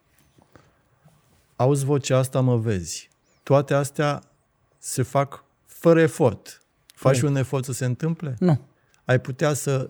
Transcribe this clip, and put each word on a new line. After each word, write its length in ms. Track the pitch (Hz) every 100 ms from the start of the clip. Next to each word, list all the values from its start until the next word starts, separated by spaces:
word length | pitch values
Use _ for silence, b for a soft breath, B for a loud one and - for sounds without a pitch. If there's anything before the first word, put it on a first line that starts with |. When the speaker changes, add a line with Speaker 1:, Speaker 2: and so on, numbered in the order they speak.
| _ _ _ _ _ b b b b b _ _ _ _ _ -
Speaker 1:
Auzi 300 | 127 143 135
vocea 320 | 143 - 131
asta, 220 | 131 135
mă 160 | 127 120
vezi. 520 | 113 95 82 - - _ _ _
Toate 300 | - 139 139
astea 500 | 139 139 - 147 143 - _ _ _ _ _
se 240 | - -
fac 420 | 123 139 139 - _ _ _
fără 360 | - 170 165
efort. 640 | 156 - 131 95 - - _ _ _
Faci 300 | - 131 135
Speaker 2:
Corect. 80 |
Speaker 1:
un 120 | 147 139
efort 280 | 127 139
să 80 | 127
se 140 | 120 127
întâmple? 500 | 120 160 165 147 117
Speaker 2:
Nu. 200 | 180 139 - _ _ _ -
Speaker 1:
Ai 140 | 127
putea 340 | 135 127 151
să, 360 | 143 143 135